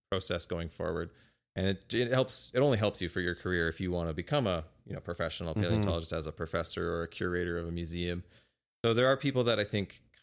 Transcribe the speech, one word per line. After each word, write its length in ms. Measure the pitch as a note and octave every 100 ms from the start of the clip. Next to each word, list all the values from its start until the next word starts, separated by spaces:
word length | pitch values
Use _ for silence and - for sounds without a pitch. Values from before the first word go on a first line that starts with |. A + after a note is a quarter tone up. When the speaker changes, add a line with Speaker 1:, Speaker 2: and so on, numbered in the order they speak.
| _
Speaker 1:
process 340 | F#2+ - F2 -
going 220 | F2 E2
forward. 440 | - E2+ E2 E2+ - - _ _ -
And 100 | F#2+
it, 260 | F#2+ -
it 180 | A2+ A#2+
helps, 400 | B2+ B2+ - -
it 60 | B2+
only 180 | C#3+ A2
helps 240 | G#2 -
you 60 | E2+
for 140 | -
your 140 | F2 E2+
career 340 | F2+ F2+ E2
if 100 | -
you 100 | F#2
wanna 200 | F2 E2
become 340 | D#2+ F2 D3 A2
a, 180 | E2+ E2 _ -
you 80 |
know, 60 | -
professional 540 | - F2 D#2+ - E2+
Speaker 2:
Mm-hmm. 80 | E2
Speaker 1:
paleontologist 480 | F2+ A2 G2+ E2+ D#2+
as 160 | D#2+ D#2
a 60 |
professor 600 | - E2 E2+ E2 - E2+
or 100 | E2+
a 40 | E2+
curator 500 | - F#2 F2 F2 E2+
of 120 | E2+
a 20 |
museum. 520 | E2+ E2 F2 F2 F2 - - _ _ _ _
So 100 | A#2
there 140 | A2+ C3
are 80 | C3+
people 300 | C#3+ B2+ A#2+
that 140 | G#2+
I 40 |
think 380 | G2+ G#2 F#2+ - - _